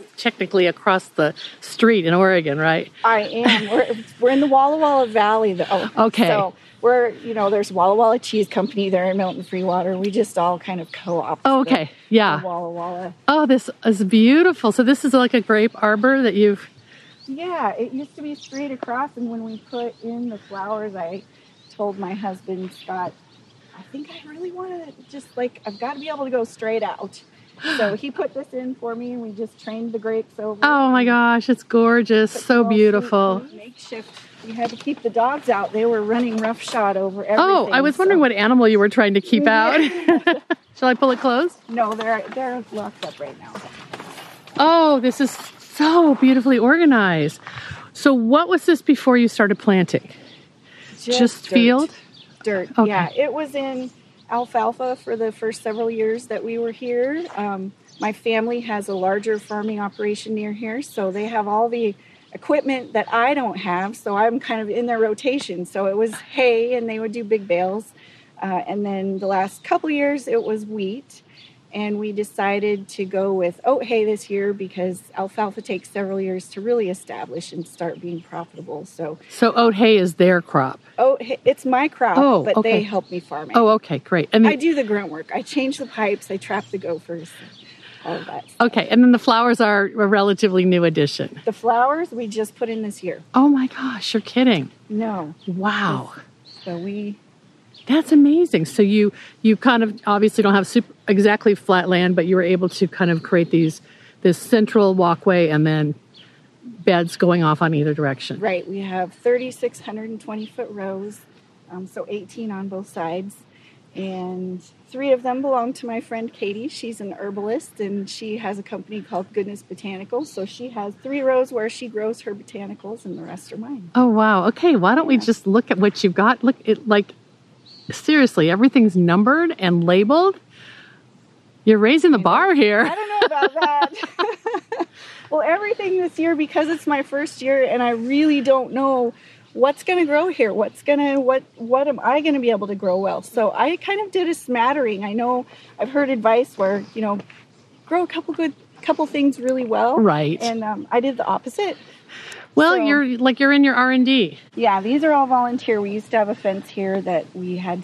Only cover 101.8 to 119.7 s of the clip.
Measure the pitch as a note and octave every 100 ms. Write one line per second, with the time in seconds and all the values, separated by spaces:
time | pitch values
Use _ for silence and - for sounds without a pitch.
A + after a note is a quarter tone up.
101.8 | F3 F3+ F3+ F3 E3 F#3 F3 F#3 F#3 -
102.8 | F3+ - F3 E3 - F3 E3 E3 D#3+ -
103.8 | - - - _ F#3 E3+ - A3+ G#3+ A3+
104.8 | G3 F#3 F3 E3 - F3 E3 D3+ D#3 D#3
105.8 | D3+ D3+ _ - - _ _ _ - -
106.8 | F3+ F3 E3+ - F3+ F3 D#3+ D3+ E3 D#3+
107.8 | D3 D3 D3 C3+ - D3 G3+ F3+ - G3
108.8 | G3 F#3 F3+ - A#3+ B3 B3+ B3 A#3+ -
109.8 | - G#3+ A3 A3 - G#3+ G#3+ - A#3+ G3+
110.8 | G3 F#3+ G3+ G#3+ _ _ _ _ _ F3+
111.8 | F#3+ - E3+ G#3 F#3 - A3 G3 G3 F#3+
112.8 | G3+ - E3 F3 G3 - _ _ _ _
113.8 | _ - F#3+ F#3 F#3 F#3 F#3 F3+ - _
114.8 | _ B3+ C#4 B3+ B3+ B3+ C#4 C4 A#3 C4
115.8 | A#3+ A3+ A#3 A3+ A3+ - G3+ G3+ C4 -
116.8 | A#3 A3+ G3+ - G3+ G3+ G#3 B3 - -
117.8 | G3+ G3+ F#3+ - A3 G#3+ A3 G3+ G3 G3
118.8 | F#3+ G#3+ - F#3 F#3+ G#3+ G3 G#3 -